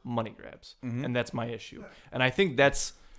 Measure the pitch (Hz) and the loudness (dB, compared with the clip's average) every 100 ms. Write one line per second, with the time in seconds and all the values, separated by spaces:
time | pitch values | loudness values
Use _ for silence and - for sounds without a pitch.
0 | 127 117 113 - - - - - 127 117 | -6 -4 -4 -10 -18 -18 -20 -12 -6 -4
1 | 131 123 117 - 113 117 - - - - | -2 -2 -2 -4 -6 -8 -12 -16 -18 -20
2 | - 131 127 - 196 127 139 - - - | -10 0 2 4 2 6 6 6 -2 -8
3 | - | -20